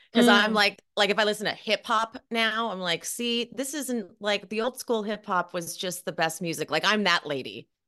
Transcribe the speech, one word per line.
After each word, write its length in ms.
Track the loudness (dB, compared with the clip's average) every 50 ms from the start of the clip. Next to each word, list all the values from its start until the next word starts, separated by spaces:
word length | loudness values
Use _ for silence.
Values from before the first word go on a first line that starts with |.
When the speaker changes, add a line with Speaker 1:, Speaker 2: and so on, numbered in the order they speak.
| _ _ 2
Speaker 1:
'Cause 120 | 6 6 8
I'm 240 | 8 6 6 4
Speaker 2:
Mm. 20 | 4
Speaker 1:
like, 260 | 4 4 2 2 -4 _ _ 0
like, 140 | 2 2 4
if 80 | 4 2
I 60 | 2
listen 200 | 0 0 -2 -2
to 60 | -4
hip 320 | -4 -4 -4 -2 -2 -2 -2
hop 320 | 0 -2 0 -2 -4 -8 -12 _ -6
now, 400 | -2 0 0 0 0 -2 -2 -4
I'm 100 | -4 -4
like, 240 | -2 -2 -2 -2 -4
"See, 460 | -8 -6 -4 -4 -2 -2 -2 -4 -4 -6
this 200 | -8 -6 -6 -6
isn't, 360 | -6 -6 -4 -4 -6 -6 -8 -12 -6
like, 260 | -2 -2 -2 -2 -2 -6
the 140 | -4 -2
old 160 | -2 -2 -4 -4
school 240 | -4 -2 -2 -2
hip 240 | -2 -4 -6 -6 -4
hop 260 | -2 -2 -2 -2 -2
was 240 | -4 -8 -6 -8 -8
just 300 | -8 -6 -6 -6 -8 -8
the 60 | -6
best 280 | -2 0 0 -2 -2 -2
music." 300 | -6 -4 -4 -4 -4 -2
Like, 140 | 0 2 4
I'm 180 | 4 4 4 4
that 220 | 4 2 2 0
lady. 420 | -2 -6 -6 -6 -8 -12 -14 -16 _ _ _ _